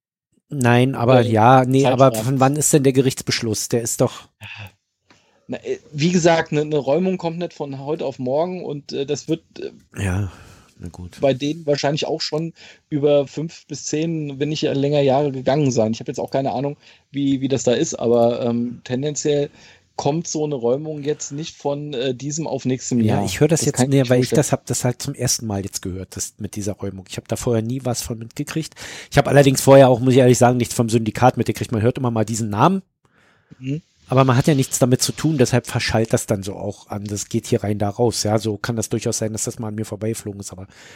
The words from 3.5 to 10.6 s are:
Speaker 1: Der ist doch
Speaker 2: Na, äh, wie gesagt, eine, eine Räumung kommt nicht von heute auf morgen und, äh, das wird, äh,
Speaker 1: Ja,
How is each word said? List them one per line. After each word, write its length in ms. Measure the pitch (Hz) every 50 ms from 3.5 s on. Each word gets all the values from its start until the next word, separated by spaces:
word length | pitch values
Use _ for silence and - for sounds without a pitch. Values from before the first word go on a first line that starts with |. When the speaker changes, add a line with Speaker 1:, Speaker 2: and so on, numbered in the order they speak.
| 107 - - -
Speaker 1:
Der 140 | - 120
ist 180 | 113 110 - -
doch 300 | 131 117 - - - _ _ _ 110 101 - 104 104 - - _ _ _ _ _ _ _ _ _ _ _ _ _ _ -
Speaker 2:
Na, 100 | 123 - -
äh, 160 | 123 131 - - -
wie 200 | 151 147 143 175
gesagt, 400 | 180 185 156 170 165 165 160 -
eine, 100 | 156 147
eine 160 | 151 151 151 147
Räumung 400 | 123 127 139 165 185 190 185 180
kommt 200 | - 170 165 170
nicht 160 | 175 165 -
von 260 | - 151 143 139 139
heute 260 | 139 139 156 156 -
auf 140 | 139 123 -
morgen 440 | 127 123 131 151 165 185 185 180 -
und, 280 | 123 147 147 - - -
äh, 120 | 131 143
das 220 | 139 147 139 - -
wird, 160 | 160 160 - _ _ -
äh, 120 | - 60 - - _ _ - -
Speaker 1:
Ja, 300 | 98 95 90 95 101 92 - - - - - -